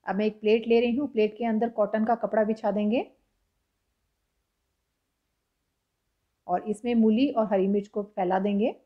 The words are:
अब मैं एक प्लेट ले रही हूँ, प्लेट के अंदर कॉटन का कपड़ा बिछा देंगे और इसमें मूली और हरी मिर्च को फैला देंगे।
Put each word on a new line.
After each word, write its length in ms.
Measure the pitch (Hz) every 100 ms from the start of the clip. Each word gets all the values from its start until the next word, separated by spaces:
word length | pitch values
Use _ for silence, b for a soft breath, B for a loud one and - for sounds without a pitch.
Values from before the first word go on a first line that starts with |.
| -
अब 100 | 190
मैं 80 | 214
एक 120 | 214
प्लेट 260 | 214 226 226
ले 120 | 233
रही 140 | 240 240
हूँ, 100 | 294
प्लेट 260 | 220 214 214
के 80 |
अंदर 240 | 233 220 233
कॉटन 340 | 233 208 220
का 100 | 220 233
कपड़ा 260 | 202 214
बिछा 260 | 214 220 214
देंगे 340 | 202 208 247 415 _ _ _ _ _ _ _ _ _ _ _ _ _ _ _ _ _ _ _ _ _ _ _ _ _ _ _ _ _ _ _ _ _ -
और 160 | 180
इसमें 300 | 214 208 240
मूली 340 | 233 220 220 285
और 160 | 240 214
हरी 200 | 202 190
मिर्च 200 | 202 202
को 140 | 214
फैला 340 | 202 - 180 185
देंगे। 360 | 202 202 240 -